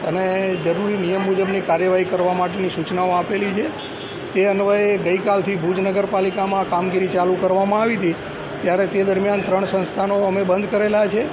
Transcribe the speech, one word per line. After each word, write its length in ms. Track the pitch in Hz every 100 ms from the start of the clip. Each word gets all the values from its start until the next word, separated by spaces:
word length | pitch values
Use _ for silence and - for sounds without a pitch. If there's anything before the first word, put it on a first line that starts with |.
| 170
અને 480 | 175 190 185 190 180
જરૂરી 340 | 160 170 208 202
નિયમ 240 | 175 190
મુજબની 400 | 190 190 190 196
કાર્યવાહી 420 | 180 165 185 185
કરવા 300 | 185 180 180
માટેની 360 | 180 180 190 185
સૂચનાઓ 400 | 165 160 180 185
આપેલી 420 | 180 175 202 202
છે. 480 | 190 311 - - - - - -
તે 120 | 185 196
અન્વયે 520 | 196 202 208 208 196
ગઈકાલથી 580 | 170 185 202 202 180 196
ભુજ 240 | 165 185
નગરપાલિકામાં 880 | 190 190 196 202 190 190 196 196 185
કામગીરી 380 | 175 185 180 185
ચાલુ 260 | 185 175
કરવામાં 480 | 180 185 190 196 214
આવી 140 | 226 226
હતી, 200 | 180 165 - - - -
ત્યારે 240 | 175 185 190
તે 180 | 196
દરમિયાન 380 | 196 190 202 202
ત્રણ 240 | 190 190 190
સંસ્થાનો 500 | 190 180 - 196 202
અમે 280 | 196 190
બંધ 220 | 185 190 202
કરેલા 360 | 208 208 208 208
છે. 160 | 208 302